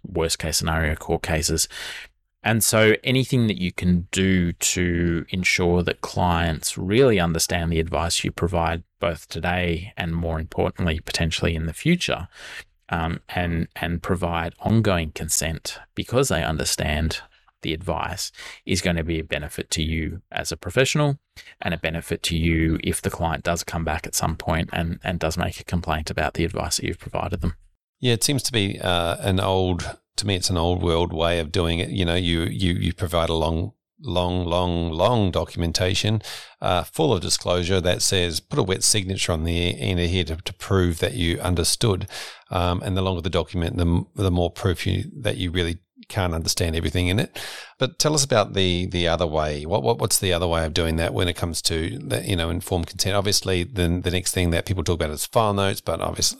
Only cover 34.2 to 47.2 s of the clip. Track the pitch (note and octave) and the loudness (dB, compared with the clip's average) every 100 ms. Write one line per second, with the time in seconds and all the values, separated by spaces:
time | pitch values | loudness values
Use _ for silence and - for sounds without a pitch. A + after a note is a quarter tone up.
34.2 | F2+ F2+ E2+ F2 F2+ E2+ E2+ D#2+ G2 B2 | 0 0 0 0 0 0 -2 2 2 4
35.2 | G2 E2 E2 - E2+ - F#2 F#2+ G#2+ G#2+ | 2 0 -4 -2 -2 0 0 0 0 -2
36.2 | - - - - G2 F2+ D#2 - D#3 G2 | -4 -12 -16 -6 -2 0 -2 0 2 2
37.2 | F2 - - F2+ E2+ F#2+ F2 - - G2 | 0 -2 0 0 2 2 2 2 2 2
38.2 | F2 D#2 - C#3+ G2+ F#2 - G#2+ F#2+ F#2+ | 0 -2 -4 -2 0 2 2 2 0 -2
39.2 | - E2 D#2+ E2+ F2 - G#2+ F2 F2 F#2 | 0 0 0 2 0 0 -2 0 2 0
40.2 | D#2+ D#2+ - - - G2 F2 E2 F2 - | -2 -4 -8 -12 0 4 4 2 -2 0
41.2 | E2+ E2 F2+ F2 D#2+ - A#2 F#2 F#2+ - | 0 0 0 0 0 2 2 2 -4 -10
42.2 | - - _ F2+ F2+ F2+ - F#2 F#2+ F2+ | -14 -16 _ -2 0 0 -2 0 0 -2
43.2 | E2+ E2+ D#2+ F2+ E2+ - E2+ F2 - - | 0 -2 -2 -2 -2 2 2 2 0 -2
44.2 | F#2+ F2 E2+ - G2 E2+ - F#2 D#3+ - | 0 2 0 0 -2 0 0 -2 -4 -6
45.2 | - - F#2 F2+ E2+ F2 _ - - - | -4 -2 -2 -2 -2 -4 _ -20 -8 -2
46.2 | F#2 E2 D#2+ - E2+ E2 F2 E2 F2+ G2 | 0 0 -2 0 0 0 0 0 2 2